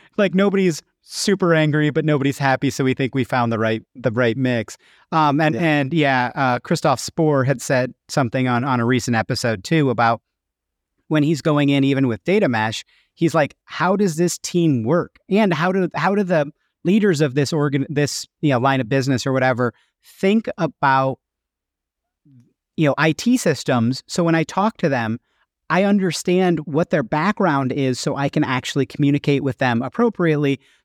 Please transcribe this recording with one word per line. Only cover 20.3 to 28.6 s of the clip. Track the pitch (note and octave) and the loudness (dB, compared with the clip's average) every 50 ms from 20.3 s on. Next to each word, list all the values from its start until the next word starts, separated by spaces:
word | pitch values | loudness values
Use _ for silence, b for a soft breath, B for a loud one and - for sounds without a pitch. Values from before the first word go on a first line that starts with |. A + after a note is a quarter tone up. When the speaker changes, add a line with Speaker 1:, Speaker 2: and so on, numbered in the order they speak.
| G#3 A3+ G#3+ - - - | 2 0 0 -4 -4 -4
Speaker 1:
about, | F3 D3 - _ - C#3 C3+ C3+ C3+ C3+ C3 - _ _ _ _ _ _ _ _ _ _ _ _ _ _ _ _ _ _ _ _ _ D3 C3+ B2+ _ _ _ _ _ _ _ - | -4 -4 -4 _ 0 2 2 2 2 -2 -4 -8 _ _ _ _ _ _ _ _ _ _ _ _ _ _ _ _ _ _ _ _ _ _ -20 -20 _ _ _ _ _ _ _ 0
you | D#3 C#3+ | 0 0
know, | C3 - | 2 2
I | D3 D#3+ | 2 0
T | D3 - - A#3 B3+ B3 | 0 0 0 0 0 2
systems? | - F#3 C#3 - - - C3 A#2+ A2+ A#2+ C3 - - - | 2 0 -2 0 -2 -2 0 2 2 0 -2 -4 -8 -6
So | - - E3+ | -4 -2 0
when | E3 E3 | 2 2
I | E3 D#3 | 0 0
talk | - - F#3 G3+ A3 - - | -2 -2 -2 -2 -2 -2 -2
to | - D#3+ | -2 -2
them, | C#3 B2 A2+ A2 A2+ - _ _ _ _ _ _ _ _ _ - | 0 -2 -2 -4 -6 -8 _ _ _ _ _ _ _ _ _ -2
I | D#3 F3+ G3 | 0 0 2
understand | G3+ G#3 G3+ F#3 F3+ D3+ - - - F3+ F#3 F#3 F3+ F3 D3+ | 2 2 2 0 0 -4 -4 -2 0 0 2 2 2 0 -2
what | D3+ - C#3+ D3+ F3+ - | -2 -2 -2 -2 0 0
their | - D#3+ B2 | 0 -2 -2
background | G#2+ - D3+ D#3+ G3 G#3+ - G3+ F3 D3 C#3 C3+ B2 | -2 -2 -2 0 -2 0 0 0 0 0 0 0 -2
is | - C#3+ C3+ C3 B2+ - | -2 -2 0 -2 -2 -2
so | - D3+ - | -4 -4 -4
I | C#3 C#3 C#3+ | -2 -2 -2
can | - D#3 D3+ | 0 0 0
actually | - C3 B2 | 0 0 0